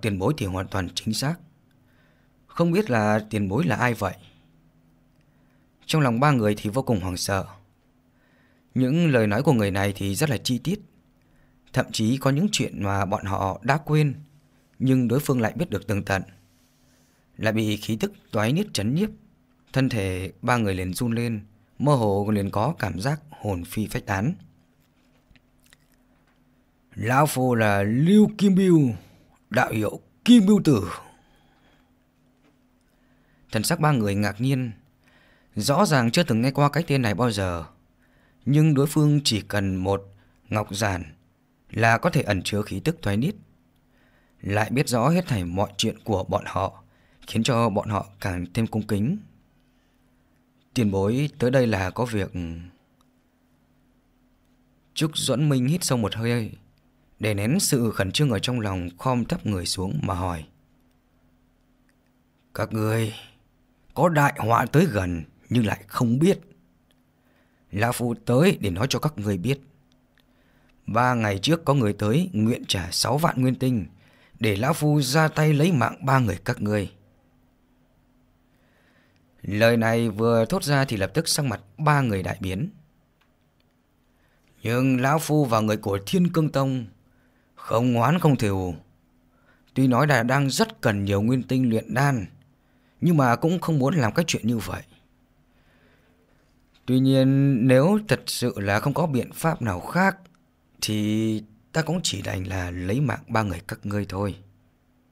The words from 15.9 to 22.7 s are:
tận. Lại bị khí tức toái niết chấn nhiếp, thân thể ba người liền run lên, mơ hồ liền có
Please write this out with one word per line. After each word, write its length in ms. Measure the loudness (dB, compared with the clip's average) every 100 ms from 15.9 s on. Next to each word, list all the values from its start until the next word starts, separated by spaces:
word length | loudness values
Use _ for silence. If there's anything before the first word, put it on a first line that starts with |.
| -4
tận. 180 | -2 -4 -4 -14 _ _ _ _ _ _ _ _ _ -6
Lại 160 | -2
bị 240 | 0 0 -2
khí 200 | -4 -4
tức 160 | -4 -6 _
toái 200 | -2 0
niết 140 | 0 -2
chấn 220 | -4 -2
nhiếp, 160 | -2 -2 -6 _ _ _ _ _
thân 160 | -2 -2
thể 440 | 0 -4 -4 -8 -8
ba 140 | -2 0
người 180 | 0
liền 200 | -2 -4
run 180 | -4 -4
lên, 280 | -4 -4 -6 -10 _ _ -4
mơ 160 | 0
hồ 360 | 2 2 0 0
liền 200 | 0 0
có 240 | -2 -2